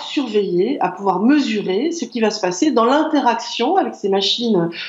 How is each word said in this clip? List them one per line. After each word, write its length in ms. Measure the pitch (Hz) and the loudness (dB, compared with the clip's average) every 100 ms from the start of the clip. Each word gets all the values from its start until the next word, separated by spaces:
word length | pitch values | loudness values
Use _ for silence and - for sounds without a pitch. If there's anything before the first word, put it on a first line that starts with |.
surveiller, 760 | - 302 247 208 190 175 208 285 | -6 -4 -2 0 0 0 0 0
à 80 | 180 | -2
pouvoir 320 | 180 196 185 | -2 -2 2
mesurer 720 | 226 302 233 214 180 190 320 | 4 4 2 -2 -2 -2 -2
ce 140 | - - | -4 -6
qui 140 | 240 | -2
va 100 | 214 | -2
se 100 | 208 | 0
passer 320 | 180 175 311 | -2 0 2
dans 120 | 233 | 4
l'interaction 920 | 226 285 320 294 233 226 - - 240 381 | 4 2 2 0 0 0 -4 -4 0 0
avec 180 | 240 | 0
ces 140 | - 196 | -2 -2
machines, 600 | 190 196 - 233 190 170 - | 0 0 -2 0 2 0 -4